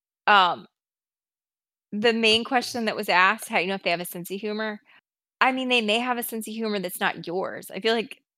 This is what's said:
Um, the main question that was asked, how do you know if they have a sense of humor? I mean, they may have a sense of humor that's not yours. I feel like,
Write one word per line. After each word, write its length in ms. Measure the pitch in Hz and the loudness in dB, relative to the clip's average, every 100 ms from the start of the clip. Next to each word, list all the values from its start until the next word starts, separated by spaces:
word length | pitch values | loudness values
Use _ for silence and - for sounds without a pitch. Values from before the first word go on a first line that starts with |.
| _ _ - | _ _ 4
Um, 380 | 202 180 147 175 _ _ _ _ _ _ _ _ _ _ _ - | 6 6 0 -10 _ _ _ _ _ _ _ _ _ _ _ -10
the 200 | 208 233 | 0 2
main 320 | 226 220 220 | 4 4 2
question 400 | 233 247 240 240 | 2 -2 -2 -4
that 100 | 214 147 | -4 -2
was 120 | 208 | 2
asked, 400 | 175 185 226 - | 4 6 2 -2
how 80 | 214 | -2
do 60 | |
you 60 | 180 | 0
know 60 | |
if 80 | 196 | -2
they 80 | 185 | 0
have 100 | 170 | -2
a 40 | |
sense 260 | 180 180 180 | -4 -10 -10
of 80 | 196 | -8
humor? 400 | 214 208 220 208 _ _ _ _ _ - | -6 -4 -6 -8 _ _ _ _ _ 0
I 100 | 254 | 2
mean, 160 | 262 254 | 2 2
they 120 | 247 | 2
may 180 | 214 226 | 2 0
have 200 | 254 240 | 0 -4
a 40 | |
sense 240 | 233 220 220 | -4 -8 -8
of 80 | |
humor 240 | 220 220 208 | -6 -4 -2
that's 220 | 180 - | -4 -2
not 260 | 190 - 170 | -2 -2 -6
yours. 440 | 180 - 107 - | -6 -6 -8 -12
I 100 | - | -4
feel 140 | 220 | 0
like, 280 | 233 - - _ | 0 -2 -12 _